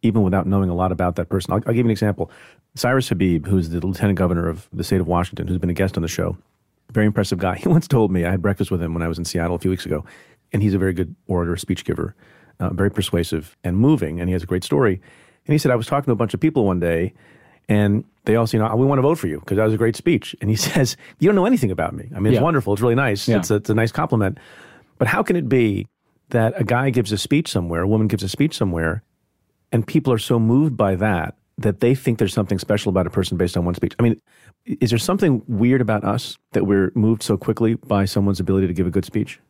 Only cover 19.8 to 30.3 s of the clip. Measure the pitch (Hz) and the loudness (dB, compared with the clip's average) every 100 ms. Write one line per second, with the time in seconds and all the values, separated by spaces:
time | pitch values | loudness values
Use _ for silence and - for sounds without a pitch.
19.8 | 113 113 - 151 - - 101 110 - - | 0 0 0 0 -2 -6 -2 -2 0 0
20.8 | 135 - - - 165 202 190 262 104 87 | 0 -2 -16 0 2 4 4 2 0 -2
21.8 | 80 - - - 104 117 151 151 101 101 | -4 -6 -12 -2 2 4 4 2 0 0
22.8 | 123 120 135 101 - 110 85 104 101 110 | 2 2 2 -2 0 0 2 -2 0 0
23.8 | 113 - - 117 98 - - - - - | 0 -2 0 0 0 -2 -14 -20 -20 -20
24.8 | _ _ 120 180 214 175 131 127 113 98 | _ _ -2 0 0 -2 2 2 2 0
25.8 | 101 _ _ _ _ 120 113 - 101 123 | -6 _ _ _ _ 0 0 0 -2 0
26.8 | 139 127 101 104 - 143 175 98 87 82 | 2 0 0 -2 0 0 0 -4 -2 -2
27.8 | 95 110 110 98 95 - 151 - 98 85 | 2 2 2 0 -4 -2 -4 -2 -2 0
28.8 | 82 107 _ _ _ _ _ _ _ 117 | -2 -4 _ _ _ _ _ _ _ -4
29.8 | - 160 135 117 - | 0 0 2 0 0